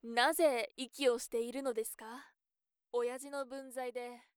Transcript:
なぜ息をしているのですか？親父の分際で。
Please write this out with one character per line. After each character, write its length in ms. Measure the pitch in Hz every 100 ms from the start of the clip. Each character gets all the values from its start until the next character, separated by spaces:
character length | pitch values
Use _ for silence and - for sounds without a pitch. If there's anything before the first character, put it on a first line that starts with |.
な 320 | 233 233 262
ぜ 360 | 330 330 240 214 -
息 320 | 247 - 269
を 100 | 240
し 120 | -
て 100 | 233
い 80 | 233
る 120 | 247
の 100 | 269
で 120 | 233 226
す 100 | -
か？ 80 | 220 240 - _ _ _ _ _ _
親 260 | 240 240 254
父 120 | 277
の 160 | 277 262
分 260 | 269 269
際 200 | 254 254
で。 280 | 240 240 240 _